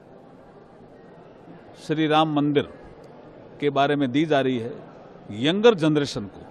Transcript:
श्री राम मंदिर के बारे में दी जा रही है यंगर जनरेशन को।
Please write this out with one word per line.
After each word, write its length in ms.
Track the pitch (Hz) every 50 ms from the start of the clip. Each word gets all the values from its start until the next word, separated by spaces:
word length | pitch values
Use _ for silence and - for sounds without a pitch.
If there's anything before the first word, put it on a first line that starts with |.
| - - - - - - - - - - - - - - - - - - - - - - - - - - - - - - - - - - - - -
श्री 200 | - 156 151 160
राम 260 | 147 151 156 160 156 151
मंदिर 340 | 143 143 147 143 143 - - - - - - - - - - - - - - - - - - - -
के 100 | 143 143
बारे 260 | 143 139 139 143 147
में 160 | 143 143 127
दी 140 | 120 143 165
जा 160 | 156 151 139
रही 160 | 131 131 131
है 160 | 117 113 123 - - - - - - - - - - - - 104 104
यंगर 340 | 127 160 185 202 214 240 220
जनरेशन 520 | 165 151 156 156 151 143 131 - 123 104
को। 160 | 95 - - - -